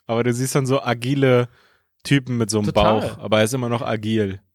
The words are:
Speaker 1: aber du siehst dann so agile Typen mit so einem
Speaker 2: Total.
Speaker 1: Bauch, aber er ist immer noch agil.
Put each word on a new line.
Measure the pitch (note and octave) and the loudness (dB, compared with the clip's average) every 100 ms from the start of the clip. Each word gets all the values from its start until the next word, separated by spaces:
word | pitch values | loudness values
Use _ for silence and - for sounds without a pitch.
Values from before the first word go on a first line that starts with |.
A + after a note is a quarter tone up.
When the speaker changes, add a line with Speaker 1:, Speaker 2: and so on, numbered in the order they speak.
| - | -6
Speaker 1:
aber | A#2 | -2
du | A#2+ | 0
siehst | A#2+ C3 | -2 -2
dann | D3 C3 | -2 0
so | C3+ | -2
agile | - A#2+ B2 C#3 C3+ B2 A#2+ _ _ _ _ _ | -2 -4 -2 0 4 4 2 _ _ _ _ _
Typen | - C#3 B2+ A#2+ | 0 0 0 -2
mit | A2 | -2
so | G#2+ | 0
einem | G#2 | 0
Speaker 2:
Total. | G2+ G#2+ A2 | 2 4 2
Speaker 1:
Bauch, | A2+ A2 | -2 -8
aber | G#2 G#2+ | 0 2
er | |
ist | A2+ | 2
immer | C3 A#2+ | 0 -4
noch | A#2 | -4
agil. | A#2+ A2 G#2+ A2 G2+ F#2+ _ | -4 -4 -2 -2 -2 -6 _